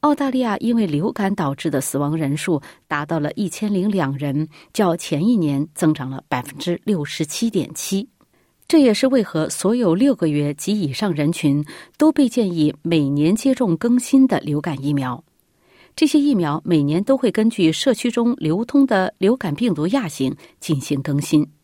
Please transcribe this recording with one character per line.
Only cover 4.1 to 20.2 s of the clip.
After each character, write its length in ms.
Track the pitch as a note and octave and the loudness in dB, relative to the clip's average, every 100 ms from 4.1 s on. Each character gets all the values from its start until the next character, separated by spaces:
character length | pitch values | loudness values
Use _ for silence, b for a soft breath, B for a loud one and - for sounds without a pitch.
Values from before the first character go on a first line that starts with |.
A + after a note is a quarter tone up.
| C#3 | -2
人， 320 | C#3+ C#3 D#3 B B | -4 -2 -4 B B
较 240 | - F#3 E3+ | -2 0 0
前 300 | - D3+ F#3 | -4 -2 0
一 100 | A#3+ | 2
年 300 | D#3 C#3 D#3 | 0 -2 -4
增 180 | - D#3 | -2 0
长 160 | D#3 C3 | 0 -4
了 140 | C3+ _ | -10 _
百 120 | B2+ | -6
分 160 | - D3 | -6 -10
之 240 | - F3 | -6 -6
六 200 | - G3 | -2 -2
十 220 | C#3+ - D3+ | -4 -6 -6
七 240 | - A#3 | -4 -2
点 180 | G3+ C3+ | -2 -4
七。 340 | - - F#3+ - _ _ _ _ _ _ | -8 -6 -6 -6 _ _ _ _ _ _
这 100 | E4 | 4
也 160 | C4+ | 6
是 140 | G#3 C4 | 4 2
为 160 | C4 | 2
何 240 | G3+ E3 D#3 | 0 -2 -4
所 240 | - F#3 | -2 0
有 220 | A#3+ A3 E3+ | 2 2 4
六 180 | C4+ | 2
个 140 | B3+ E3 | 2 0
月 260 | D3 C#3+ | 0 -2
及 260 | D3 - G#3+ | -4 -2 -2
以 120 | D#3+ | -2
上 200 | B2+ G#3 | -2 -2
人 200 | D3+ D3 | 0 0
群 320 | E3+ D3+ C#3+ D3 B B _ | 2 2 0 -2 B B _
都 160 | D#4 | 2
被 160 | D4+ C4 | 4 2
建 200 | - G#3 | 2 -2
议 240 | F3 D3+ D#3 | 2 0 0
每 260 | - E3 C#3 | 0 0 2
年 260 | C#3+ D3+ | 2 2
接 180 | A3 C#4 | 2 0
种 240 | C4 A#3 E3+ | 0 0 0
更 220 | A#3+ B3 | 2 0
新 260 | - C4+ C4 | 2 4 4
的 100 | F3 | 2
流 220 | C#3+ D3 | -2 -4
感 200 | E3 C#3 | -2 -4
疫 80 | C#3 | -2
苗。 320 | C#3+ B2+ A#2+ _ _ _ b b b b - | -2 -2 -8 _ _ _ b b b b 0
这 100 | D4+ | 2
些 140 | D4+ | 4
疫 120 | C#4+ | 2
苗 300 | A#3 D#3+ D3+ | 2 0 -2
每 160 | - E3 | 2 2
年 220 | C#3+ D#3+ | 4 0
都 140 | G3+ C4+ | 2 2
会 120 | A#3 | 2
根 180 | F#3 A3 | 2 0
据 220 | - D#3+ | 4 2
社 200 | D#3 - | 2 0
区 160 | A3 A#3+ | 0 0
中 240 | A#3 A#3 A#3+ | 0 0 0
流 280 | D#3+ E3+ | -2 -2
通 220 | A#3+ C#4+ C4+ | 0 2 4
的 260 | G3+ F#3 - | 2 0 0
流 180 | F#3+ B3+ | 0 0
感 160 | F#3 | -2
病 220 | C#3+ A#3+ | -2 -2
毒 140 | D#3 D#3 | 0 0
亚 180 | C#4 G3 | 0 -2
型 300 | - | -4